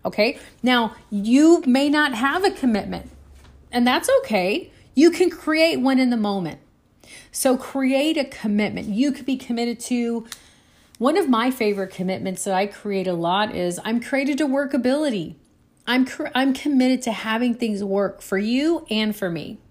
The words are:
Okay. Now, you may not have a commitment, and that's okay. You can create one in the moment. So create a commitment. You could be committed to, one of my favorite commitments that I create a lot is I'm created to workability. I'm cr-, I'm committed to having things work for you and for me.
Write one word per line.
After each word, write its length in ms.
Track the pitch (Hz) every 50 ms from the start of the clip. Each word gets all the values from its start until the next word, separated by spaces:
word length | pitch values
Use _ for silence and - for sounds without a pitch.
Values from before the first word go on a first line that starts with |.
| _
Okay. 340 | 190 - - 208 240 285 - - - - _ -
Now, 320 | 247 254 240 233 214 - - - _
you 540 | 208 202 196 220 247 277 302 330 339 330 330
may 220 | 262 240 269 285 294
not 240 | 285 302 302 285 254
have 320 | 214 247 277 294 359 392
a 40 | 392
commitment, 600 | 403 - 269 247 214 196 - 190 180 - - - - - - - - - - - - - _ _ -
and 120 | 247 240
that's 240 | 247 254 339 330 - 539 523
okay. 520 | - - 220 190 180 190 220 349 - - - - - _ _
You 160 | 254 311 339
can 180 | 339 - 370 349
create 520 | - - - 311 311 311 320 330 - 254
one 180 | 247 269 269 254
in 120 | 262 247
the 60 | 240
moment. 420 | 226 208 208 202 196 175 156 139 - _ _ _ _ _ _ _ _ - - - - - _
So 240 | - - - 262 247
create 640 | 262 - - - 269 269 254 269 269 294 320 320
a 80 | 311 262
commitment. 600 | 262 - - - 220 208 208 214 196 - 196 -
You 240 | 208 196 214 269 294
could 140 | 262 - -
be 120 | - 262
committed 420 | - - - 240 233 240 240 233 233
to, 440 | - - 247 240 240 233 233 233 226 233 - - - - _ _ _ _ _ _ _ _ -
one 200 | _ 220 269 320
of 120 | 392 359 277
my 200 | 240 220 233 262
favorite 400 | 254 - 226 208 202 196 190 185
commitments 540 | - - 185 185 190 - - 190 190 - -
that 100 | 208 190
I 140 | 185 202
create 400 | 202 - - - 208 196 190 185
a 60 | 185 180
lot 420 | 170 170 170 180 202 214 226 -
is 240 | - 180 175 175 - -
I'm 160 | - 233 240
created 360 | 233 - 277 269 277 269 294 262
to 80 | 311
workability. 880 | 277 262 277 285 277 302 269 226 247 262 294 311 285 226 196 156 - - _ _ _ _ _ _ _ _ _ _
I'm 180 | - 240 254 254
cr-, 220 | 254 - - 302 - -
I'm 180 | 247 269 269 262
committed 480 | - - 294 285 254 254 254 262 247 -
to 80 | 240
having 440 | 208 - - 214 220 226 247 247 233
things 280 | 240 240 220 208 190 208
work 380 | 196 196 202 202 190 - -
for 160 | - - 196
you 480 | 190 208 220 240 262 294 320 339 311 320 -
and 260 | 220 214 214 214 208
for 140 | - 202 180
me. 300 | 170 156 - - 214 - _ _